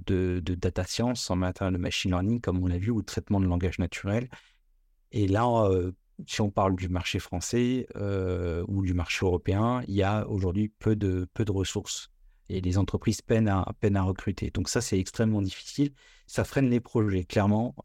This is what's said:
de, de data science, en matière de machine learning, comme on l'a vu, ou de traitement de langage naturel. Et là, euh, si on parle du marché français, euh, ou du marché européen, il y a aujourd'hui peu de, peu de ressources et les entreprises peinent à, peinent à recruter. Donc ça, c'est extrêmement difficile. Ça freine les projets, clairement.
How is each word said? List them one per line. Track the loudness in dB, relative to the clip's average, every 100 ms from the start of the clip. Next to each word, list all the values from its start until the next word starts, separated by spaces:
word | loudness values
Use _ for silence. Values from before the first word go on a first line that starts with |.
de, | 0 0 2 0
de | -2
data | -2 -2 -2
science, | -4 -2 -2 -2 -2
en | 0
matière | 0 0 -2
de | 0
machine | -2 -2 0
learning, | 2 2 0
comme | 0 0
on | 0
l'a | 0
vu, | 0
ou | -2
de | -2
traitement | -6 0 2
de | 2
langage | 2 0 0
naturel. | -4 -4 -2 -2 -4 -12 -20 _ _ _ _ _ _
Et | 0 2
là, | 2 4 4 4
euh, | 2 0 -6 _ -18 -8
si | -2
on | 0
parle | 2 2 2
du | -2
marché | -4 -2 -4
français, | -4 -6 -2 0 2 0 -4 -6
euh, | -4 -2 -2 -2 -2 -2 -2
ou | -2
du | 0
marché | 0 -2 0
européen, | 2 2 2 0 2 -2 -2
il |
y | 0
a | 2 0 -2
aujourd'hui | -2 0 0 -2 -2
peu | 0 2
de, | 2 0 -2
peu | -4 -2
de |
ressources | 0 -2 -4 -6 -10 -12 _ -20 _ -8
et | -4
les | 0 2
entreprises | 2 0 0 -2
peinent | 2 2 4
à, | 2 0 0
peinent | 2 2
à |
recruter. | 2 0 -4 -4 -4
Donc | -4 -2
ça, | -2
c'est | 0 0
extrêmement | 0 0 2 2
difficile. | 0 -4 -8 -2 -2 -4 -20 -20 -8
Ça | -4
freine | -2 2 4
les | 2
projets, | 0 0 2 0
clairement. | 0 2 4 2 0 -6